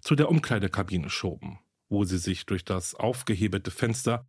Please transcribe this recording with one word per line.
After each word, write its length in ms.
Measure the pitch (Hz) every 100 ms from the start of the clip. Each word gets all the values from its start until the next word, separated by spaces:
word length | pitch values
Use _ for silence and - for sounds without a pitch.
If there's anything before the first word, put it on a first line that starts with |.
zu 140 | -
der 140 | 147 165
Umkleidekabine 840 | 160 - 110 95 - 90 90 73
schoben, 480 | - 92 - - - _ _ -
wo 160 | 101
sie 140 | 95 92
sich 280 | 92 90 -
durch 180 | 95
das 300 | - 92 -
aufgehebelte 800 | - 113 127 - 101 107 95 104
Fenster 560 | - 120 113 117 120